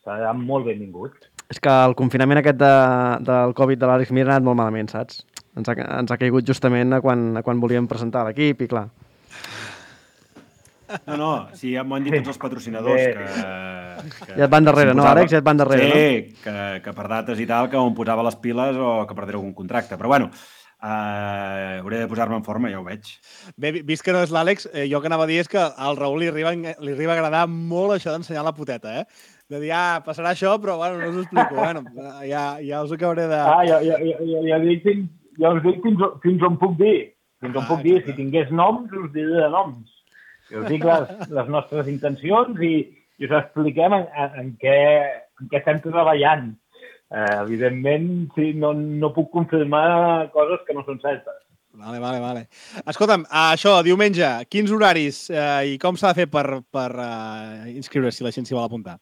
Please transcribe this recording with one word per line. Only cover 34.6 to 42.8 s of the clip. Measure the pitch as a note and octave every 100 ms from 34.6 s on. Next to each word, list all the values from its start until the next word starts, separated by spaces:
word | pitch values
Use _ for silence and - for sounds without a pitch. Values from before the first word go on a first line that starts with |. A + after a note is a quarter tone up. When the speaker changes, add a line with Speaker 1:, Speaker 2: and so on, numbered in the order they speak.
| E3+ E3+
Speaker 1:
fins, | G3+ G3+ F#3 - _ -
ja | D#3+
us | E3+
dic | E3+ F#3
fins, | A3+ G3+ G3 -
fins | F3 F3+
on | F3 E3
puc | F#3+ E3
dir. | G#3 G3+ - _ _ _
Fins | B2+ B2+
on |
Speaker 4:
Ah, | A#2
Speaker 1:
puc | D#3+
dir. | D#3 F#3
Speaker 4:
exacte. | D3
Speaker 1:
Si | C3+
tingués | C3+ D#3+ C#3
noms, | E3 F#3 A#3 A#3
us | G3 E3
diré | D3+ D#3 E3+
de | F3
noms. | E3+ F3+ A#2+ A2 _ _ _ - _ _
I | A2
us | -
dic | D3+
les, | E3 E3 C#3
Speaker 4:
<laughs> | G3+ F3
Speaker 1:
les | D3 B2
nostres | D3 C#3 D3+ C#3
intencions | C#3+ D3 C3+ D3 G#3+ A#3+ G3+
i, | E3 D#3+